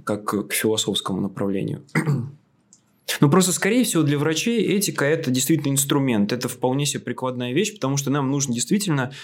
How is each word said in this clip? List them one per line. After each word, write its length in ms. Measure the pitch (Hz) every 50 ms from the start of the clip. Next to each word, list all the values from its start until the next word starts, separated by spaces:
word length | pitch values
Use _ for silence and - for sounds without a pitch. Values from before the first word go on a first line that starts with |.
| -
как 200 | - 107 101 104
к, 220 | - - 101 101 -
к 40 | -
философскому 680 | - - 110 110 107 - - 101 - - - 98 92
направлению? 640 | 98 98 - - 101 98 98 98 110 - - - - - -
<clears throat> 420 | 160 156 156 143 120 113 - - - _ _ _ _ _ _ - _ _ _ _ _ _ - - -
Ну, 100 | 151 143
просто, 220 | 147 190 180 185 175
скорее 320 | - - 202 226 254 240
всего, 180 | - - 170 156
для 160 | 143 147 143
врачей 440 | 147 160 160 156 - 240 233 233 185
этика — 400 | - 185 208 202 - 143 - 139
это 240 | 143 156 160 147 131
действительно 400 | 127 127 123 - 165 151 139 139 139
инструмент, 600 | 131 - - 160 143 139 131 117 104 101 101 127
это 160 | 117 113 123
вполне 380 | - - - 127 127 143 147
себе 140 | 143 - 120 -
прикладная 500 | - 120 - 127 127 127 123 123 120 123
вещь, 220 | 151 214 208 -
потому 220 | - - 135 139
что 140 | 139 139 131
нам 200 | 135 147 139 131
нужно 240 | 139 143 139 - 120
действительно 580 | 123 - - 185 214 202 190 156 139 127 - - -